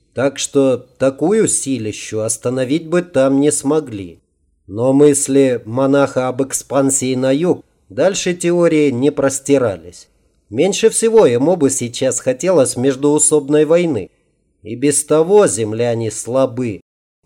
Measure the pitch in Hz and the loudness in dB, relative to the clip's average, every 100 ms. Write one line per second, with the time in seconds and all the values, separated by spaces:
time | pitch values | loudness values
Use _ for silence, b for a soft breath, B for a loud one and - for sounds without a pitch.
0 | _ - 139 139 - 143 135 123 - - | _ -4 -4 -4 -4 0 0 0 -6 -4
1 | 135 135 160 220 185 - 135 127 107 - | -2 0 0 2 0 -2 -4 -6 -6 -10
2 | - 107 110 - 123 131 123 160 160 175 | -8 -6 -4 -4 -4 -4 -2 -4 -2 -4
3 | 175 135 135 139 147 147 139 156 135 104 | -2 0 2 2 0 0 -2 -2 -2 -10
4 | 90 78 _ _ _ _ - 101 131 135 | -14 -18 _ _ _ _ -14 -4 0 4
5 | 147 143 - 135 135 120 107 123 135 139 | 4 4 2 2 2 0 -4 -2 2 2
6 | 135 131 123 120 135 - - 135 135 - | 2 0 -4 -4 -6 -6 -4 0 0 0
7 | 127 127 131 139 175 - - _ _ 101 | -2 -2 0 0 0 -2 -6 _ _ -2
8 | 175 202 185 175 170 175 170 156 147 120 | 0 0 -4 -4 -2 2 2 2 2 2
9 | 143 143 135 - - 139 117 90 82 - | 0 0 -2 -2 0 0 0 -4 -12 -20
10 | - _ _ _ _ 110 185 196 220 - | -20 _ _ _ _ -2 -2 2 0 2
11 | 226 226 160 120 147 - 135 - 120 - | 2 4 4 4 2 2 0 0 -6 -4
12 | 131 - 131 127 175 170 120 127 135 131 | -4 -2 -4 -2 0 2 2 0 -2 0
13 | 147 151 - 151 139 151 151 170 170 117 | 0 2 2 0 2 2 2 2 0 -4
14 | 85 _ _ _ _ _ 101 120 143 139 | -8 _ _ _ _ _ -14 -4 -2 -2
15 | - 151 165 208 185 - 107 110 120 117 | 0 0 4 4 4 0 -4 -2 -2 -2
16 | 113 - - 127 131 113 120 95 - _ | -4 -8 -4 -2 -2 -2 -6 -8 -14 _
17 | _ _ | _ _